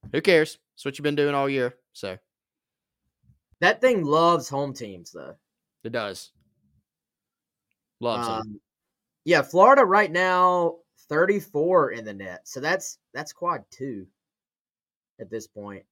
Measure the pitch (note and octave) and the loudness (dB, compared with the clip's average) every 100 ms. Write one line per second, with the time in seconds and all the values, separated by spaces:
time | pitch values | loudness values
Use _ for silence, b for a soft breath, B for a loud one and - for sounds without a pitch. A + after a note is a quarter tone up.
0 | - C#3 E3 E3+ D#3 - _ _ - C3+ | -6 -2 4 4 2 -6 _ _ -10 -6
1 | D3 D3 D3 C#3+ C#3 C#3 B2 B2+ _ - | -4 0 0 0 -2 -2 -2 -6 _ -14
2 | G2+ F#2 _ _ _ _ _ _ _ _ | -12 -12 _ _ _ _ _ _ _ _
3 | _ _ _ _ _ _ F3 A3 B3+ A3+ | _ _ _ _ _ _ 0 4 2 2
4 | D3+ D#3 E3 E3+ - C#3 C#3+ B2+ A2+ F#2 | 2 4 4 2 0 -6 -6 -8 -14 -14
5 | E2+ F2 C2+ - _ _ _ _ A2+ A#2+ | -18 -18 -18 -20 _ _ _ _ -10 -8
6 | G#2 F#2+ - _ _ _ _ _ _ _ | -8 -10 -16 _ _ _ _ _ _ _
7 | _ _ _ _ _ _ _ _ _ _ | _ _ _ _ _ _ _ _ _ _
8 | A#2 A2+ A#2 A2 A2 G#2 _ _ _ _ | -4 -2 -2 -6 -8 -14 _ _ _ _
9 | _ _ - E3 C3+ F3 G#3+ C#4 A#3+ G3 | _ _ 0 0 2 6 8 8 6 4
10 | G3+ E3+ F#3 F#3 F#3 F3+ E3+ E3 _ _ | 2 0 0 2 2 2 0 -4 _ _
11 | _ D3 F#3 G3+ - D3 D#3+ F#3 C#3 A2+ | _ 0 2 0 -2 -2 2 4 2 -2
12 | G#2+ G2 F#2+ F2+ - - C#3+ F#3 - - | -10 -12 -12 -12 -14 -8 -4 -4 -6 -16
13 | _ B2+ D3+ - F3 D#3 G2+ - C#3 A2 | _ -14 -14 -8 -6 -6 -8 -12 -12 -10
14 | F#2+ _ _ _ _ _ _ _ _ _ | -16 _ _ _ _ _ _ _ _ _
15 | _ _ G#2+ A2 G#2+ - G2+ G2 _ | _ _ -14 -14 -14 -18 -16 -16 _